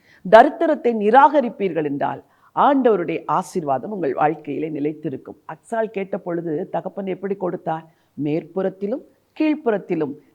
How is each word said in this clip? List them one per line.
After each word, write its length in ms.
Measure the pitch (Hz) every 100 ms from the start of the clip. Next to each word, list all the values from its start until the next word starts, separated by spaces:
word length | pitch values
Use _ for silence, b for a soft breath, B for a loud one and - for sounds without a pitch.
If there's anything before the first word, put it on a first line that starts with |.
| b b 185
தரித்திரத்தை 640 | 220 285 - 330 302 240 226
நிராகரிப்பீர்கள் 840 | 208 254 285 294 240 - 196 160
என்றால் 380 | 151 139 139 131 - b b
ஆண்டவருடைய 680 | 151 226 285 247 202 160 160 -
ஆசீர்வாதம் 640 | 151 185 190 147 131 190
உங்கள் 240 | 208 147
வாழ்க்கையிலே 540 | - 151 160 151 139 160
நிலைத்திருக்கும். 640 | 147 147 151 160 131 - 98
அக்சால் 480 | - 160 - 226 220 202
கேட்ட 220 | 196 196
பொழுது 500 | 180 170 170 151 190
தகப்பன் 380 | 170 185 - 196
எப்படி 280 | 180 196
கொடுத்தார்? 500 | 196 180 170 - 160 160 b b -
"மேற்புறத்திலும் 760 | 147 156 156 190 190 190 202 277 - b b -
கீழ்ப்புறத்திலும் 720 | 311 302 240 202 - 170 143 147 B